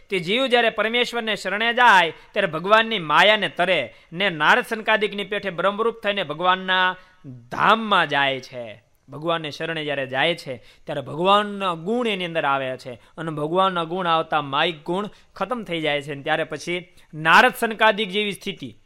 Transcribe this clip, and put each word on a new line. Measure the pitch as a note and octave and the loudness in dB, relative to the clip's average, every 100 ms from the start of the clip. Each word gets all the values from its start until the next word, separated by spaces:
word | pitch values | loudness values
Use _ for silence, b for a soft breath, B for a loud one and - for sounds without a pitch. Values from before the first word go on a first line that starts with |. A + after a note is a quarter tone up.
| - | -6
તે | F#3+ | -4
જીવ | E3 A#3 C4 | 0 0 2
જ્યારે | A#3+ A#3 | 2 2
પરમેશ્વરને | A3 G#3+ A#3+ A#3 A#3 A3 G3+ | 0 -2 0 -2 -4 -4 -4
શરણે | F#3+ G3 A#3 | -4 -2 -2
જાય, | A3+ A#3+ G3 E3 - B | 4 6 8 6 -2 B
ત્યારે | - G3 | -2 -2
ભગવાનની | D#3 F3+ G#3+ A3+ A3 | -2 2 4 4 -2
માયાને | D#3 D3+ F#3+ G#3+ F3 | 2 6 6 4 0
તરે, | - F3+ E3+ A#2 b b | -2 0 0 -2 b b
ને | E3 G3+ | -4 -2
નારદ | D#3+ D#3 A3 - | 2 4 4 2
સનકાદિકની | G#3+ A3 G#3+ G3+ G3+ | -6 0 0 0 -4
પેઠે | G3 G#3 G3 | -6 -6 -6
બ્રહ્મરૂપ | E3 F#3 G3+ A3+ A3+ | -2 -2 0 -4 -2
થઈને | G3+ G3+ | -4 -4
ભગવાનના | D3+ D3+ F3+ F#3 F#3 F#3 F#3 F3+ b b C#3+ | -4 -2 0 0 0 0 0 -2 b b -20
ધામમાં | B2 A#2+ C3+ D#3+ A3 A3 F#3+ D#3 | -20 -12 0 2 2 2 0 2
જાય | C#3+ C#3 C3+ | 2 0 -2
છે. | - B2+ A2+ A2 _ _ _ | -8 -14 -14 -16 _ _ _
ભગવાનને | C#3+ D#3+ E3 D#3 | -10 -4 -4 -4
શરણે | C3 E3 D#3+ | -8 -8 -6
જ્યારે | D3 C#3 C3 | -4 -4 -4
જાય | C3 D#3 | 0 0
છે, | E3+ - A#2+ | 0 -8 -14
ત્યારે | - _ - D3 | -14 _ -10 -10
ભગવાનના | B2+ C#3+ F#3 G3+ G#3 G3+ F#3+ | -8 -2 2 4 2 -4 -6
ગુણ | E3 E3 A#3+ A#3 | -4 -4 -2 -2
એની | F#3+ | -2
અંદર | F3 E3 | -4 -2
આવે | D3 C#3 C3 C3 | 0 0 -2 -8
છે, | C3+ | -12
અને | A#2+ _ - E3 | -16 _ -10 -8
ભગવાનના | D3+ D3+ F3 F#3+ F3+ | -6 -2 2 2 0
ગુણ | E3 F#3 F3 | -4 -4 0
આવતા | D#3+ E3 D#3 | 0 0 -2
માઇક | C#3+ C#3 E3+ D#3 | -2 -2 -2 -4
ગુણ | E3+ F3+ G3+ b b | -6 -6 -6 b b
ખતમ | - G3 A#3+ | -8 -6 -6
થઈ | F#3 E3+ | -6 -4
જાય | D3+ C#3+ | -2 -4
છે, | C#3 | -4
અને | D3 | -10
ત્યારે | C#3+ D#3 | -4 -2
પછી | D#3 D3+ - F3 E3+ b b | -2 -8 -6 -8 -8 b b
નારદ | D3+ D#3+ F3+ A#3+ | -4 6 8 8
સનકાદિક | - A3+ A3 A3 G#3 G3+ | 4 -4 2 2 2 -2
જેવી | G3+ G#3 | -2 -2
સ્થિતિ. | F#3 - - B2+ - | -4 -10 -10 -14 -18